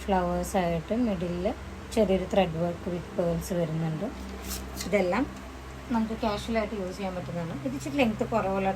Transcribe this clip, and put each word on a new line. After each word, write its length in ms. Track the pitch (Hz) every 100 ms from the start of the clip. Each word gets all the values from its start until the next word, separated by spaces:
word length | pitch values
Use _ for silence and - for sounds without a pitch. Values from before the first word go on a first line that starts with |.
ഫ്ലവേഴ്സായിട്ട് 920 | - 185 175 175 175 196 175 170 - 226 240
മിഡിലിൽ 400 | 180 175 175 196 - - - -
ചെറിയൊരു 320 | 226 190 190 185
ത്രെഡ് 260 | 196 180 160
വർക്ക് 260 | 175 170 190
വിത്ത് 200 | 175 - -
പേൾസ് 380 | 170 170 - 175
വരുന്നുണ്ട്. 460 | 160 160 160 156 196 - - - - - - - -
ഇതെല്ലാം 360 | 202 180 208 294 - - - - - -
നമുക്ക് 220 | 233 220 226
കാഷ്വലായിട്ട് 520 | 220 208 - 226 208 214
യൂസ് 140 | 180 190
ചെയ്യാൻ 160 | 190 180
പറ്റുന്നതാണ്. 380 | 170 170 165 - 269
ഇത് 100 | 269
ഇച്ചിരി 200 | 311 277
ലെങ്ത് 220 | 233 208 226
കുറവുള്ള 380 | 226 190 196 196